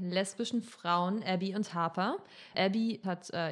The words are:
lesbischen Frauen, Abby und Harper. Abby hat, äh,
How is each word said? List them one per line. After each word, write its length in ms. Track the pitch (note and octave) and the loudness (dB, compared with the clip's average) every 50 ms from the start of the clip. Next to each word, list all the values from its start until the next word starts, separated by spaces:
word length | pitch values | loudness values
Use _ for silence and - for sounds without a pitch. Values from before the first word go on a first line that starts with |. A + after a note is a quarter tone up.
lesbischen 600 | F#3 F3+ F3 F#3+ G3+ G3 - - A#3+ A3+ B3 A#3 A#3+ | -4 0 0 0 0 0 -2 -4 -2 0 0 -2 -2
Frauen, 600 | - - - - F3 F3 F3 F3 F#3 G3+ A3+ G#3 | -4 -8 -6 0 2 4 4 4 2 2 0 0
Abby 320 | F#3+ F#3 F3+ F#3+ G3 F#3+ | 0 0 2 0 0 0
und 180 | G#3 G#3 - - | -2 -2 -2 0
Harper. 440 | E3+ E3 E3 E3 F#3 F#3 A3 E4+ G4 - - - - - - - | 0 0 0 0 0 0 0 0 -2 -6 -12 -18 -20 -20 -6 0
Abby 460 | - F#3 G3 G3 A3+ A3+ A3+ A3 - - | 2 2 4 4 2 0 0 -2 -2 -4
hat, 260 | F#3+ F3+ F3 - - - | -4 -4 -4 -6 -6 -4
äh, 180 | E3+ E3 D#3+ | -2 -2 -2